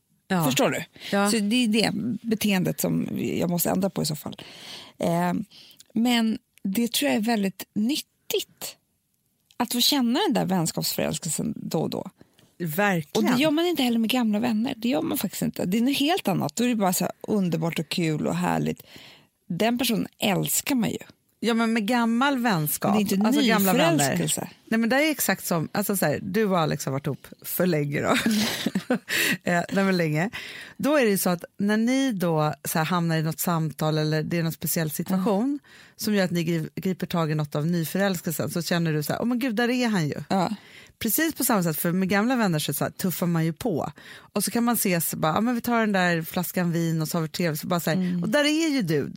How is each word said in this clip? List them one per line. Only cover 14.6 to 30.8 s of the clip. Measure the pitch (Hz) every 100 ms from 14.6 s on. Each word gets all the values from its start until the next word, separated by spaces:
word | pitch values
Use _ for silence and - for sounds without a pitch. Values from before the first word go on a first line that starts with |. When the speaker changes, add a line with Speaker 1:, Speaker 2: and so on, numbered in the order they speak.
| 233 -
Speaker 2:
Det | 233
gör | 285
man | 330 -
faktiskt | 196 -
inte. | 160 - 175
Det | 214
är |
något | 240 277
helt | 285 370 -
annat. | 165 139 -
Då |
är | 247
det | 226
bara | 190
så | 185
här | - -
underbart | - 214 180 160 165 160
och | 160
kul | - 165 151 -
och | 170
härligt. | 180 82 151 - - - - - _ _ -
Den | 165 214 240
personen | 247 208 - -
älskar | 226 175 156 - - 269
man | 196
ju. | - - - _ -
Speaker 1:
Ja, | 208
men | 226 226
med | 226 202
gammal | 247 233 233 269 269
vänskap, | 240 175 151 - 143
Speaker 2:
Det | 214
är |
inte | 202 196 214
Speaker 1:
alltså | 285
gamla | 254 220 190
vänner. | 240 330 311
Speaker 2:
nyförälskelse. | 139 180 156 - - - -
Speaker 1:
Nej, | 226
men | 226
det | 262
är | 311
exakt | 294 - 190 -
som, | 175 151
alltså | - 208 196
så | 160
här, | 127
du | - 185 214
och | 185
Alex | 151 151 -
har |
varit | 135 151
ihop | 127 - -
för | - - 180
länge | 160 147 143
då. | 110 247
<laughs> | 233 214 214 - - 190 - 247 - - - 180
Eh, | - 175 175
nej, | 196
men | 196 185
länge. | 165 151 190 - - - -
Då | -